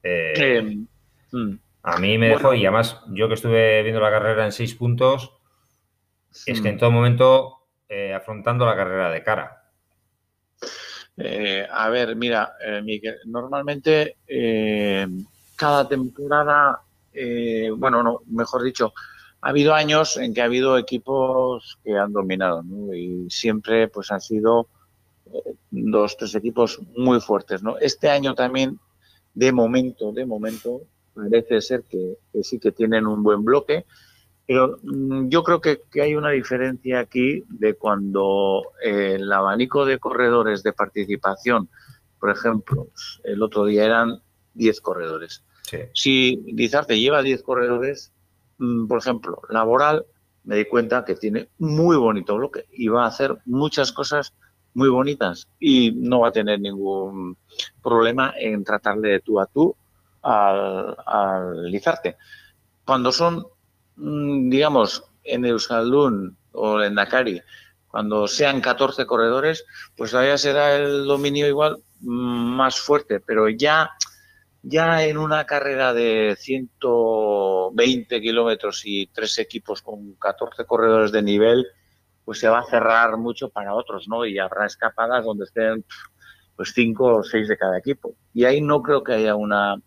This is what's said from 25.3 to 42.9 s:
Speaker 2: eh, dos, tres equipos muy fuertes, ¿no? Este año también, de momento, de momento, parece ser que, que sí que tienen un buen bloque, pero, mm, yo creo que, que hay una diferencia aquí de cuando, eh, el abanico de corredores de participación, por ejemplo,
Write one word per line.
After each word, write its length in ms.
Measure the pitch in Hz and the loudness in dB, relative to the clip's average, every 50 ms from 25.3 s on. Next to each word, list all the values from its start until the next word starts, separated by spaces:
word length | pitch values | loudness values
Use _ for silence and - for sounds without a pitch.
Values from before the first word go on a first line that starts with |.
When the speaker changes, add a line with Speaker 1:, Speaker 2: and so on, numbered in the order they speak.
| - | -12
Speaker 2:
eh, 200 | - - - - _ _ _ | -10 -10 -10 -14 _ _ _
dos, 460 | 214 - - 110 107 107 104 104 - | -8 -4 -2 0 2 2 2 0 -2
tres 160 | - 107 101 101 | -8 -10 -6 -6
equipos 440 | 104 104 120 110 123 117 110 - - 104 - - | -4 -4 -4 0 0 0 0 0 -10 -16 -14 -6
muy 240 | 120 127 127 123 117 | 0 2 4 4 2
fuertes, 420 | - - 107 98 - - 101 92 | 2 0 -2 -2 -2 -4 -8 -6
¿no? 160 | 98 110 - | -4 -6 -4
Este 320 | - 151 139 - _ - 151 | -2 -2 -2 -2 _ 0 2
año 240 | 143 143 139 135 131 | 2 2 0 -2 -2
también, 460 | - 127 127 127 131 135 131 139 - _ _ _ _ _ _ _ _ _ _ _ | -2 -2 -2 0 -2 -2 -2 -4 -10 _ _ _ _ _ _ _ _ _ _ _
de 180 | - 123 131 | 2 2 4
momento, 600 | 127 123 117 113 123 127 127 127 117 _ 110 107 107 | 4 4 2 4 2 0 0 -2 -6 _ -8 -6 -6
de 120 | 131 131 | -6 -6
momento, 560 | 127 110 107 107 110 113 110 - 120 123 135 - _ _ _ _ _ _ | -6 -6 -6 -6 -8 -8 -8 -10 -10 -10 -10 -12 _ _ _ _ _ _
parece 480 | 107 104 104 113 117 113 - 123 107 | -10 -2 2 2 2 2 2 -2 -2
ser 220 | - - 127 120 - | 0 -2 -4 -6 -6
que, 320 | _ - 92 90 90 95 - _ _ | _ -8 -6 -6 -6 -8 -12 _ _
que 120 | - 110 101 | -6 -6 -6
sí 140 | - 131 113 | -6 -8 -2
que 120 | - 107 | -2 -2
tienen 340 | - - 113 110 113 110 110 | 0 0 0 0 2 0 0
un 160 | 107 107 107 | 0 -2 2
buen 220 | 104 107 104 104 104 | 2 2 2 2 4
bloque, 420 | 110 131 143 - - 147 170 - _ _ - _ _ _ _ _ _ _ _ _ | 4 2 2 2 0 -4 -4 -4 _ _ -20 _ _ _ _ _ _ _ _ _
pero, 320 | - 127 131 131 135 - - - | 0 2 2 2 2 0 -8 -10
mm, 460 | 143 139 135 135 135 135 135 131 127 | -8 -6 -4 -4 -4 -2 -2 -2 2
yo 140 | 139 170 165 | 0 0 2
creo 180 | 165 170 160 | 2 0 2
que, 200 | - 156 147 - - _ | 2 0 -2 -2 -6 _
que 100 | - 147 | -2 0
hay 140 | 143 151 151 | 0 0 0
una 140 | 151 147 151 | 0 0 0
diferencia 680 | 143 131 120 - 135 123 127 131 131 123 - 127 127 123 | 0 0 -2 -2 -2 -2 -2 -4 -4 -6 -4 -2 -2 -2
aquí 440 | 120 _ - 127 123 135 147 185 - _ | -4 _ -2 0 0 0 0 -2 -8 _
de 260 | - - 107 107 104 | -6 0 0 0 0
cuando, 880 | - - 107 101 98 101 98 98 98 98 98 98 98 98 98 95 101 101 - _ - 120 | 0 0 0 0 0 -2 -2 0 0 2 2 2 2 2 2 0 0 -2 -6 _ -6 -4
eh, 320 | 113 101 101 101 98 95 98 | -2 0 0 0 0 -2 -2
el 120 | 98 101 | -2 0
abanico 540 | 101 98 98 98 98 113 127 127 - 143 139 | 0 2 2 2 0 0 -2 0 0 0 2
de 120 | 135 135 127 | 2 0 -2
corredores 600 | - - - 117 123 120 120 120 110 110 104 98 - | -4 -4 0 2 2 4 4 4 2 2 -2 0 -2
de 100 | 107 - | -4 -2
participación, 960 | - 104 95 _ 104 101 98 101 - - 98 98 - - 123 120 110 95 - _ - - - - _ _ _ _ _ | -2 -4 -4 _ -6 -4 -4 -4 -2 -2 -4 -4 -2 0 0 0 0 0 -4 _ -20 -20 -20 -20 _ _ _ _ _
por 120 | - 104 | -2 -2
ejemplo, 560 | 101 - - 117 110 107 104 - 135 139 - - | -2 0 -2 -2 -2 -2 -2 -4 -4 -4 -4 -12